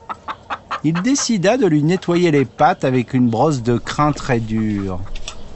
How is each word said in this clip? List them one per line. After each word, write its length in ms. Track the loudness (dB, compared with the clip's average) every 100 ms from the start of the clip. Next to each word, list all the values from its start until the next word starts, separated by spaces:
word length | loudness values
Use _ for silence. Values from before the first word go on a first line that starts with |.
| -16 -14 -14 -14 -12 -14 -10 -6 -2
Il 80 |
décida 640 | 0 0 0 0 0 2 2
de 80 | 2
lui 180 | 2
nettoyer 480 | 2 0 0 0 2
les 140 | 2 2
pattes 400 | 2 2 2 0
avec 280 | 0 0
une 160 | 2 2
brosse 340 | 2 2 2
de 140 | 0 -2
crin 360 | -2 0 0
très 260 | 0 -2 -2
dure. 640 | -2 -2 -2 -2 -4 -6 -6 -8 -8 -10 -14